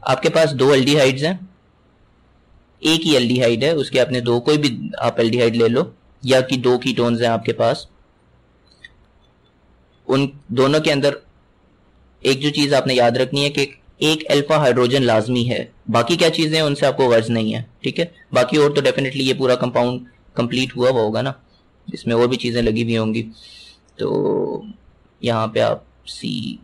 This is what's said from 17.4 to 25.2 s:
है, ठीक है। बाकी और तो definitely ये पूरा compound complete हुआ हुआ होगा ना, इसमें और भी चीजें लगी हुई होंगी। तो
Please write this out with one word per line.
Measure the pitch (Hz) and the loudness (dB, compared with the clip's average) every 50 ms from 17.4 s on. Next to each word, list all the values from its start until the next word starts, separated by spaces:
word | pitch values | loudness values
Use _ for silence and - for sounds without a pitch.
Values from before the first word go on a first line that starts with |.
| 113 110 110 | -2 -2 -4
है, | 117 120 - _ _ - | -6 -8 -12 _ _ -8
ठीक | 135 - - | -8 -4 -4
है। | 170 170 _ _ - _ - | -6 -6 _ _ -18 _ 0
बाकी | 127 123 123 - 151 | 0 0 2 4 2
और | 147 143 147 | 2 4 2
तो | 143 | 2
definitely | 139 135 120 - 143 131 127 135 | 2 2 0 0 -2 -4 -4 -2
ये | 131 131 151 | -2 -2 0
पूरा | - 131 123 123 | 0 2 0 2
compound | 123 127 127 120 127 120 123 123 123 - - _ _ _ _ _ | 2 0 -2 0 0 0 0 -2 -4 -10 -14 _ _ _ _ _
complete | - 123 120 123 127 131 127 - | -4 -4 -2 -2 -4 -4 -4 -2
हुआ | - 123 127 | 0 0 2
हुआ | 135 123 | 2 2
होगा | 110 107 110 113 | 0 0 0 -2
ना, | 123 135 131 - _ _ _ _ _ _ _ _ _ - - | -4 -4 -6 -10 _ _ _ _ _ _ _ _ _ -14 -14
इसमें | - - 117 117 | -8 -4 -2 2
और | 113 120 120 | 2 2 2
भी | 127 | 2
चीजें | 120 - 120 117 120 | -2 -4 -4 -2 0
लगी | 117 117 107 110 117 | 0 0 0 0 -2
हुई | 113 117 | -2 0
होंगी। | 113 110 110 107 110 120 110 - - - - - - - - - _ _ _ _ _ | -2 0 -2 -2 -4 -6 -8 -12 -20 -20 -20 -20 -20 -20 -20 -20 _ _ _ _ _
तो | - - - 101 98 95 - - - - - - - 214 208 _ _ _ _ _ _ _ _ _ | -6 -4 -2 -2 -2 -2 -2 -2 -4 -4 -6 -10 -12 -14 -20 _ _ _ _ _ _ _ _ _